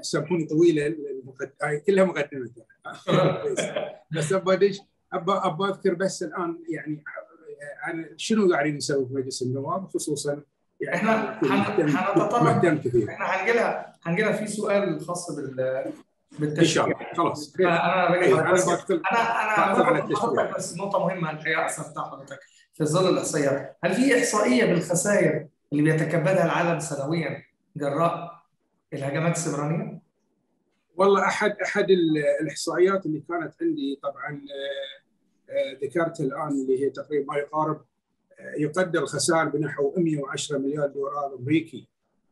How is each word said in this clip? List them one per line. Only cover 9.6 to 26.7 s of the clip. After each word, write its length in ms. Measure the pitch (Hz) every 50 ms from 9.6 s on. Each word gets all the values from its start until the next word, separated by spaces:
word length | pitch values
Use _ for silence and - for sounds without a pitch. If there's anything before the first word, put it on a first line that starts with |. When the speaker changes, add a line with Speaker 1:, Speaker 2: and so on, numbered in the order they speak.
| 135 151 175 190 190
Speaker 1:
خصوصا 560 | - - 165 - 160 151 147 - 143 147 147 - _ _ _ _ _ _ _
يعني 140 | 143 143 170
Speaker 2:
إحنا 440 | 175 208 220 220 214 - - - -
Speaker 1:
مهتم، 460 | 165 135 196 202 202 - - 185 160
Speaker 2:
حن-، 100 | 147 147
حنتطرق، 460 | 180 - 196 202 170 156 - - - 151
Speaker 1:
مهتم 340 | 151 - - 180 170 151
كثير. 320 | - - 123 123 117 104 -
Speaker 2:
إحنا 160 | - - 196
حنجيلها، 680 | 175 185 190 190 226 233 226 202 170 - - - - - _
حنجيلها 300 | _ 170 170 190 220 208
في 160 | 196 - 214
سؤال 540 | 208 - 214 202 - 202 202 196 180 156 151
خاص 300 | - - 175 170 - 170
بال-، 640 | 151 147 131 131 127 131 131 131 131 135 - - - - - _ _ _ _ _ - -
بالتشريع. 220 | 151 151 151 156
Speaker 1:
إن 40 | 170
شاء 200 | 156 - 165 -
الله، 280 | - - - - - -
خلاص. 360 | - - - - 151 151 - -
Speaker 2:
فأنا 520 | - 185 175 170 170 170 175 185 185 175 170
بقول 140 | 175 180 180
Speaker 1:
إيه، 100 | 180 190
Speaker 2:
لحضرتك، 340 | - 160 170 185 180 -
Speaker 1:
أنا 80 | 175 180
بذكر، 260 | - - - 190 165 - 190
Speaker 2:
أنا، 540 | 233 233 226 233 - - - 214 214 208 -
أنا 80 | - -
Speaker 1:
بذكر 120 | 247 254
على 160 | 262 - -
Speaker 2:
بذكر 40 | -
Speaker 1:
التشريع. 240 | - - - 240 220
Speaker 2:
حضرتك 260 | - - - - -
بس 220 | 170 170 - 165
نقطة 220 | 185 202 196 196 185
مهمة 320 | 185 170 - 170 165 156
الحقيقة 340 | 156 156 160 160 160 160 165
أثرتها 380 | - - 156 151 - - 156 -
حضرتك 360 | - 127 135 135 - 139 - - _ _ _ _ _ _
في 120 | - 156
ظل 240 | 151 151 185 185 180 151
الإحصائيات. 640 | - - - 160 151 139 139 139 - - - - _ -
هل 100 | 180 196
في 240 | 247 262 277 233 -
إحصائية 460 | 240 - 220 - 233 247 247 240 202
بالخسائر 840 | 170 175 165 - - 175 170 - 202 202 185 170 156 - - - - _ _ _ _
اللي 120 | 143 147 147
بيتكبدها 640 | 156 156 151 151 143 - 160 151 185 185 175 170
العالم 340 | 160 143 160 175 170